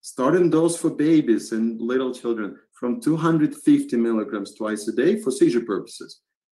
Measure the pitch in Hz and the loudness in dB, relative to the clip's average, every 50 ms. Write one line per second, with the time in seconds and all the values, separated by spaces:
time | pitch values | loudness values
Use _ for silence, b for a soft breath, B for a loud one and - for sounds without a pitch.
0 | - - - - 127 139 165 185 180 165 156 156 165 170 165 - - 160 139 - | -20 -14 -6 -2 0 2 4 4 4 4 4 4 2 2 0 0 -2 -2 0 0
1 | 147 156 165 156 143 117 110 107 - - 113 110 113 117 113 110 113 117 127 131 | 2 4 4 4 4 4 2 0 0 -4 -4 -2 -2 -2 -2 -4 -4 -2 -2 -2
2 | 135 127 123 - - 120 117 110 104 95 - - _ _ _ - 127 123 120 120 | -2 -2 -6 -6 -4 -4 -4 -4 -4 -8 -10 -14 _ _ _ -8 -4 -4 -4 -2
3 | - 147 160 160 160 165 165 156 151 139 - - - 151 143 139 139 - 123 117 | 0 -2 0 0 2 2 2 2 2 0 -2 0 2 4 4 4 2 0 0 0
4 | 117 117 113 107 104 - 110 101 98 - - - 110 107 107 104 - - - - | 0 0 0 -2 -2 -4 -6 -8 -8 -8 -10 -8 -6 -6 -6 -6 -6 -4 -2 0
5 | 127 175 220 220 - 135 123 - 170 151 120 120 113 - 101 92 - - - - | 2 2 2 0 -2 -2 2 2 2 4 2 0 -2 -2 -6 -6 -6 -10 -16 -18
6 | - - - _ _ _ _ _ _ _ | -18 -20 -20 _ _ _ _ _ _ _